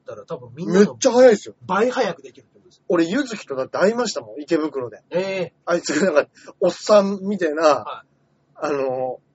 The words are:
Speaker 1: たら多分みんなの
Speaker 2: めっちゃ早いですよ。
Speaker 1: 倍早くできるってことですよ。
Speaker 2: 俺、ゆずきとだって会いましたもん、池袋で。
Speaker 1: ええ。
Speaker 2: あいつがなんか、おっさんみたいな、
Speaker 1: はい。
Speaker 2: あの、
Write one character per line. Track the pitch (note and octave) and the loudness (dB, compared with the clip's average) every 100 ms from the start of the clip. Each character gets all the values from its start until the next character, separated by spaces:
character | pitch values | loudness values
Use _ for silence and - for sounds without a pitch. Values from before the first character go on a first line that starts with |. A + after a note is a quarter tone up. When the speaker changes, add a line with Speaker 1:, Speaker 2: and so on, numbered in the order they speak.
| - | -18
Speaker 1:
た | G#2+ | -18
ら | - | -14
多 | E3 | -14
分 | A#2+ C#3+ | -14 -12
み | F3+ | 0
ん | |
な | F3+ | 4
の | |
Speaker 2:
め | G#3 | 4
っ | - | 4
ち | C4 | 0
ゃ | |
早 | A#3 C4 | 6 6
い | |
で | G#3 | 6
す | - | -2
よ。 | - A#2+ | -16 -6
Speaker 1:
倍 | F#3 B3 | -2 -2
早 | B3 G#3 | 0 -4
く | E3 | -4
で | - | -16
き | - | -20
る | _ | _
っ | |
て | _ | _
こ | |
と | _ | _
で | |
す | _ | _
よ。 | - | -2
Speaker 2:
俺、 | F3 E3 | 0 0
ゆ | A#3+ | 0
ず | B3+ G#3+ | -4 -8
き | - | -10
と | C3+ | -8
だ | B2+ | -6
っ | |
て | B2+ | 0
会 | F#3 | 0
い | |
ま | A#3 A#3 | 0 -4
し | |
た | D3 | -6
も | A#2 B2 | -10 -12
ん、 | |
池 | D3 E3 | -4 -2
袋 | D#3 C3+ A#2+ | -2 -6 -10
で。 | G#2 - | -14 -8
Speaker 1:
え | E3+ | -6
え。 | F#3+ F#3+ E3 _ - | -4 -6 -8 _ -4
Speaker 2:
あ | F3 | -4
い | |
つ | - D3+ | -2 -2
が | F#3+ | 2
な | D3 | 2
ん | - | 0
か、 | _ - - | _ -18 -2
お | F3+ | -2
っ | |
さ | - - G#3 | -2 4 4
ん | G3 G3 | 4 -4
み | F#3+ G3+ | -6 -4
た | E3 | -4
い | |
な、 | D3+ | 2
Speaker 1:
は | D#3+ C3 C#3+ A2+ _ | 2 2 -2 -16 _
い。 | _ _ _ _ - | _ _ _ _ -10
Speaker 2:
あ | D3+ | -6
の、 | C#3+ C3+ B2+ B2+ B2 _ | -4 -4 -4 -6 -8 _